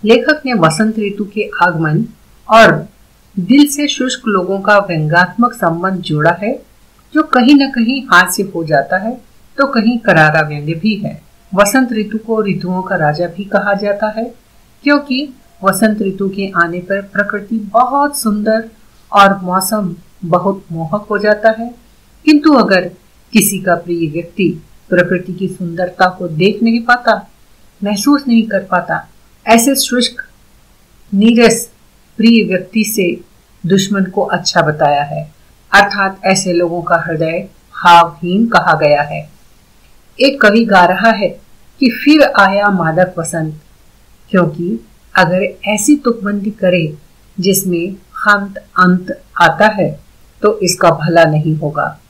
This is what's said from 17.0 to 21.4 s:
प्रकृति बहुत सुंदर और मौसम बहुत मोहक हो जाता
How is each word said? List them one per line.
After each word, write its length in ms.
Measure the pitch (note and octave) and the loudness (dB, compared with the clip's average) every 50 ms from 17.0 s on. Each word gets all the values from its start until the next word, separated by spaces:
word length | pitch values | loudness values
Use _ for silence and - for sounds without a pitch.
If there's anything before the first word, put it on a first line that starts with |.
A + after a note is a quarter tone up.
प्रकृति 560 | G3 - - G3 G3+ G3 G#3+ G#3 G3+ - A#3 A3 | -6 -6 -4 -4 -4 -2 -4 -8 -6 -6 -8 -6
बहुत 600 | G#3 - - A3+ B3+ B3+ C4+ C#4 C#4+ D4 C#4+ - | -6 -2 0 0 0 2 0 0 0 -2 -2 -4
सुंदर 500 | - A3 G#3 G#3 G#3 A3 A3 A3 A3+ A3+ _ _ _ _ _ _ _ _ | -4 -4 -2 -2 0 0 -2 -2 -4 -8 _ _ _ _ _ _ _ _
और 280 | - G3+ G3 G3 G3 G3 | 4 4 6 6 4 0
मौसम 540 | F#3 F3+ F3+ F#3+ F#3+ - A3+ G#3+ G3+ F3 E3 - - - _ _ - | -4 -2 -2 -2 -2 -2 -4 -4 -4 -6 -8 -10 -16 -20 _ _ -6
बहुत 400 | E3+ F3 F3 F3+ G3 F#3+ G3 - - | -2 -2 0 0 -2 -4 -4 -8 -12
मोहक 360 | E3 E3 E3 D#3 - G#3 - - | -8 -8 -6 -6 -6 -8 -6 -4
हो 80 | G#3+ G3+ | -6 -2
जाता 380 | G#3 G#3 G#3 G#3 | 0 0 0 2